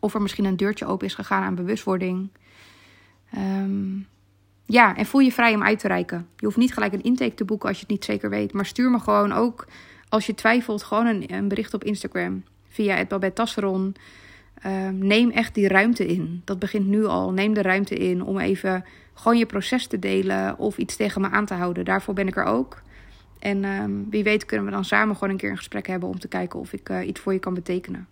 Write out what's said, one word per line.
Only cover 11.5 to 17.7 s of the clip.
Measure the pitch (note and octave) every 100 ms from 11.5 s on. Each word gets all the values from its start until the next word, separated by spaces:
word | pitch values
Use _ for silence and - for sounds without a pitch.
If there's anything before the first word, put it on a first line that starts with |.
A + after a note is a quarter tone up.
| G3+ G#3+
op | G#3
Instagram. | G#3 G#3 G3 F3+ F3 F#3+ - _ _
Via | - G#3 F#3
het | F#3+
Babette | G3 F#3+
Tasseron. | F3+ A#3 - G3 F#3+ F#3+ G3 - - - - - -
Ehm, | F#3 F#3+ F#3+ F#3+ G3
neem | G#3+ A#3+
echt | A3+ A3+
die | - G3
ruimte | F#3+ A3 A#3 F#3
in. | F3 D#3+ F3
Dat | - F#3+
begint | G3 G#3+ G3
nu | G#3
al. | G#3+ F3+ F#3
Neem | F#3 G#3
de | G#3+
ruimte | F#3+